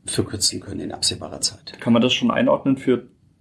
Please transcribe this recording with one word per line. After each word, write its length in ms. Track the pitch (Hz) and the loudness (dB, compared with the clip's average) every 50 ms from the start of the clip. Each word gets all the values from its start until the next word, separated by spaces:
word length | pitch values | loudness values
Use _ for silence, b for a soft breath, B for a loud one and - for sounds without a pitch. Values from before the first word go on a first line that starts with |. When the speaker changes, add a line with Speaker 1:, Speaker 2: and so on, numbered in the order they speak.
| - | -14
Speaker 1:
verkürzen 540 | - - - 101 - - 101 - - - - | -6 -4 -2 -2 -2 -2 -2 -2 -2 -2 -4
können 220 | - 101 92 87 | -8 -10 -10 -8
in 100 | 87 - | -8 -10
absehbarer 500 | - - - - - - - 76 - 69 | -8 -4 -4 -4 -4 -4 -8 -12 -8 -6
Zeit. 380 | - - - - - - - - | -6 -6 -6 -8 -18 -18 -14 -4
Speaker 2:
Kann 140 | - - 117 | 2 4 4
man 100 | 117 117 | 6 4
das 100 | 127 - | 4 2
schon 160 | - 127 117 | 2 0 0
einordnen 480 | 117 127 123 135 143 - - 139 135 135 | 2 2 4 4 2 2 2 0 0 0
für 300 | - 131 123 117 - - _ _ _ _ _ _ | 2 2 2 2 0 -6 _ _ _ _ _ _